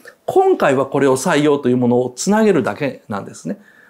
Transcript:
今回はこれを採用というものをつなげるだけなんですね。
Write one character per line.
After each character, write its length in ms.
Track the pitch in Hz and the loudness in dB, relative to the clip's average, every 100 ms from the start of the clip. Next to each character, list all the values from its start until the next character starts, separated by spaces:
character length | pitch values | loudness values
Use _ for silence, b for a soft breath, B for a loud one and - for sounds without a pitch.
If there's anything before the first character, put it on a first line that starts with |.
| B B - | B B -2
今 320 | 359 381 370 | 2 2 2
回 180 | 170 135 | 2 0
は 100 | 135 | 0
こ 140 | 143 | 0
れ 80 | 135 | 2
を 100 | 131 | 2
採 260 | 185 151 | 0 2
用 160 | 147 143 | 2 0
と 80 | 127 | 0
い 60 | |
う 40 | 127 | 0
も 120 | 123 | 2
の 80 | 123 | 0
を 160 | 127 - | -2 -4
つ 160 | - | -2
な 120 | 214 | 2
げ 100 | 214 | 2
る 100 | 170 | 2
だ 120 | 104 104 | 0 -4
け 280 | 139 - - | -6 -8 -10
な 100 | 101 | -10
ん 60 | - | -10
で 80 | |
す 140 | - - | -12 -12
ね。 100 | - b b | -12 b b